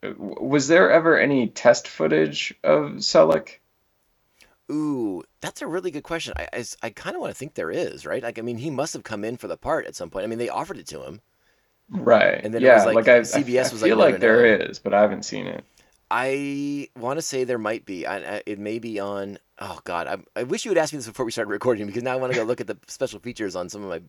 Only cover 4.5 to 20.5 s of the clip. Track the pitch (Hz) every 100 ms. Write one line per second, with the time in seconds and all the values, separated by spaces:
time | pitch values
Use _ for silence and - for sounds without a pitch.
4.5 | _ - 147 151 139 110 90 - _ 156
5.5 | - 277 170 180 147 - 165 - 98 85
6.5 | - 117 - 117 - 165 349 226 - 143
7.5 | - 82 117 143 67 69 101 120 113 117
8.5 | 117 143 131 156 147 - 107 107 123 104
9.5 | 82 123 156 - - 85 95 104 113 120
10.5 | 104 156 160 78 78 65 104 _ _ _
11.5 | _ _ _ _ 196 120 113 98 - 107
12.5 | 113 127 117 101 113 113 123 107 - 131
13.5 | 123 127 120 110 110 156 98 110 113 120
14.5 | 107 - - - 101 104 98 - - 95
15.5 | 82 - _ _ _ - 113 131 139 143
16.5 | 139 143 143 139 - 120 139 - 135 127
17.5 | 120 107 113 - 92 65 98 78 104 -
18.5 | 104 104 117 117 107 98 101 98 101 _
19.5 | _ 98 82 - 87 73 82 - - 127